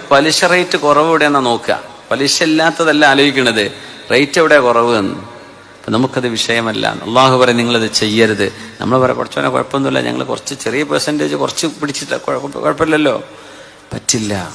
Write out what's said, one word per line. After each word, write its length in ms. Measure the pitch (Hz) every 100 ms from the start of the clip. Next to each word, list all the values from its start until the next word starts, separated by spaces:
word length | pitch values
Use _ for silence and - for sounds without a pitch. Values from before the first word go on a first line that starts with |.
| -
പലിശ 340 | 139 156 151
റേറ്റ് 340 | 180 180 180 180
കുറവ്, 300 | 147 143 160
എവിടെയാന്നാ 320 | 160 147 143
നോക്കുക. 400 | 127 113 - - - - -
പലിശ 320 | 123 139 -
ഇല്ലാത്തതല്ല 640 | 165 156 165 160 160 147 147
ആലോചിക്കണത്, 640 | 139 143 135 123 110 101 - - - -
റേറ്റ് 260 | 120 143 175
എവിടെയാ 220 | 156 147
കുറവ് 380 | 123 117 120 113
എന്ന്. 340 | 95 90 101 - - - - -
അപ്പൊ 120 | -
നമുക്കത് 360 | 110 131 131 123
വിഷയമല്ല. 580 | 113 - 117 113 110 107
അള്ളാഹു 520 | - - 120 131 127
പറയും, 180 | 123 120
"നിങ്ങളത് 340 | 120 117 110
ചെയ്യരുത്." 580 | - 107 107 110 101 98 - - -
നമ്മൾ 180 | 101 127
പറയാം, 200 | 127 123
"പഠിച്ചവനെ 300 | 123 143 139
കുഴപ്പമൊന്നുമില്ല, 520 | 127 - 139 135 131
ഞങ്ങൾ 240 | 120 123
കുറച്ച് 300 | 127 120 - 135
ചെറിയ 180 | 113 131
പെർസെന്റേജ് 520 | 147 147 151 151 147
കുറച്ച് 320 | 147 135 - 160
പിടിച്ചിട്ട് 540 | 143 147 135 135 123
കുഴപ്പ-, 320 | - 131 143
കുഴപ്പമില്ലല്ലോ." 680 | 127 135 147 160 156 147 107 - - - - - - -
പറ്റില്ല, 540 | - - 117 107 98 85